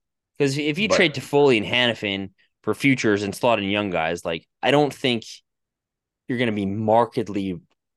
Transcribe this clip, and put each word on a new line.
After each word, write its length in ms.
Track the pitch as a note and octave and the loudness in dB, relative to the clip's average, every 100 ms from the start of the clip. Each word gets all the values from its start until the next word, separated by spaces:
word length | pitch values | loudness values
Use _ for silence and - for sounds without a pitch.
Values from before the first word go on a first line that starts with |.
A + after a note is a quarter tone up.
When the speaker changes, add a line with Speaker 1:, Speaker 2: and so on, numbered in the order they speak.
| _ _ _ _ | _ _ _ _
Speaker 1:
'Cause 200 | C#3+ C3+ | -2 0
if 200 | D3 D#3 | -2 -2
you 100 | G#3+ | 0
Speaker 2:
But 80 | F#3 | 2
Speaker 1:
trade 180 | F3 | 2
Toffoli 420 | C3+ - C#3+ C#3+ A#2 | 0 -2 2 4 4
and 80 | |
Hanifin 680 | F#2+ A#2+ B2 A2 G#2+ G2 F#2+ _ _ _ | 2 0 0 0 -4 -4 -6 _ _ _
for 140 | - | -6
futures 480 | G#2+ C#3 B2+ A2+ G2+ | 0 0 2 2 2
and 120 | G2+ | 0
slot 260 | G2 B2+ A2 | -2 0 0
in 100 | G2 | 0
young 180 | G#2 G#2 | -2 -2
guys, 380 | F2 D#2+ E2+ - | -2 -2 -4 -6
like, 200 | E2+ _ _ | -8 _ _
I 80 | - | 0
don't 200 | C#3 D3 | 2 2
think 320 | - C3 A#2 - - _ _ _ _ _ _ _ _ _ | -2 -2 -4 -6 -20 _ _ _ _ _ _ _ _ _
you're 100 | B2 | -4
gonna 120 | B2 | -2
be 160 | G#2 G2 | -2 -4
markedly 920 | G2+ A2 A2 A#2 - G#2+ G#2 G2 F2 _ _ _ | -4 2 2 2 -2 -4 -4 -4 -6 _ _ _